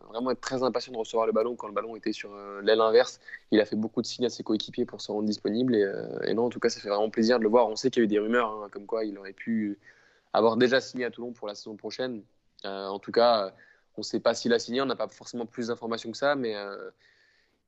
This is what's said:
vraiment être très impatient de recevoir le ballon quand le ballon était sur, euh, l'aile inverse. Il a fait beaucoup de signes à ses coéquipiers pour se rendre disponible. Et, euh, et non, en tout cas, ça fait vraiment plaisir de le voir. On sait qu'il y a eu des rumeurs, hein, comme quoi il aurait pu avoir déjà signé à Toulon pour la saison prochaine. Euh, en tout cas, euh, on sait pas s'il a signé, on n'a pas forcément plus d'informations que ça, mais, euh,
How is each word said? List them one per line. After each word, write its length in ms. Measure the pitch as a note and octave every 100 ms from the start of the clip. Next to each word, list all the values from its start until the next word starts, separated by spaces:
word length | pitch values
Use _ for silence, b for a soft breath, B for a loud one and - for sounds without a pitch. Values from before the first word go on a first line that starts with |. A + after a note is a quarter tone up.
| -
vraiment 220 | A2 B2+
être 100 | A#2+
très 220 | - C3
impatient 300 | B2+ A#2+ C3
de 60 | A#2+
recevoir 280 | A2 A2+ A2+
le 60 |
ballon 240 | A2 A#2 A#2+
quand 100 | G#2+
le 60 |
ballon 240 | G2+ A2 A2
était 160 | A2
sur, 200 | G#2+ G#2
euh, 260 | G2+ G2+ G2+
l'aile 180 | G2+ A2
inverse. 400 | A2 A2+ C3 - B B B
Il 100 | G#2+
a 40 |
fait 100 | G#2 G#2+
beaucoup 260 | A2 -
de 40 | A2+
signes 200 | - A#2+
à 40 |
ses 140 | -
coéquipiers 400 | B2 G#2+ - -
pour 160 | A#2 G#2
se 100 | -
rendre 160 | G#2 G#2+
disponible. 480 | G#2 G2+ A2 C3
Et, 80 | A2
euh, 380 | G2 A1 A1+ A#1+
et 100 | -
non, 100 | G#2 A#2+
en 40 |
tout 100 | -
cas, 80 | A#2
ça 120 | -
fait 100 | G#2
vraiment 200 | G2+ A2
plaisir 280 | A#2 A2+ B2
de 40 |
le 40 | G#2+
voir. 200 | A#2+ A2
On 80 | G#2+
sait 140 | C3
qu'il 120 | A#2+
y 20 |
a 20 | A2
eu 20 |
des 100 | G#2
rumeurs, 320 | G#2+ A#2+ A#2
hein, 180 | G#2+ G2+
comme 160 | G2+ G2+
quoi 180 | A2+
il 140 | A2 G2
aurait 140 | G2
pu 460 | G2 - A2+ G#2 G2+ b b b b b
avoir 240 | - A2+ A2+
déjà 240 | B2+ C3
signé 240 | - B2 A#2+
à 40 |
Toulon 220 | A2 A#2+
pour 160 | A2+ G#2
la 60 |
saison 220 | G#2 A#2 G#2
prochaine. 460 | A2 - B2+ A2+ - _ _ _ G2+
Euh, 200 | G2 G2
en 120 | G2
tout 140 | -
cas, 340 | A#2 A#2+ A2+ F#2+
euh, 40 | b b b b -
on 60 |
sait 180 | G#2 A2+
pas 140 | A#2+
s'il 180 | A2+ B2+
a 60 | A#2
signé, 240 | - B2
on 40 | C3
n'a 100 | A2+
pas 120 | G#2+
forcément 380 | - - A#2+ A2+
plus 220 | - A#2
d'informations 420 | A#2 A#2 A2+ A#2
que 60 | G#2+
ça, 180 | C#3 C#3+
mais, 180 | A#2+ G#2
euh, 340 | G2+ G2+ G2+ - b b b b b b